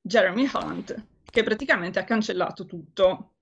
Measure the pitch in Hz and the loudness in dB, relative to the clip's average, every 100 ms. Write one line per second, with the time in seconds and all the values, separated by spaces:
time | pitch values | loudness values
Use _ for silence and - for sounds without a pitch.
0 | 196 220 185 196 269 - - 165 - - | 2 4 4 2 -2 -2 -6 -8 -10 -12
1 | - _ - - 220 220 277 247 175 190 | -14 _ -4 0 0 -2 0 0 0 -4
2 | 185 226 214 180 175 - 185 175 - - | 0 -2 0 -2 -4 -4 -12 -14 -14 4
3 | 185 185 - _ | 4 4 -10 _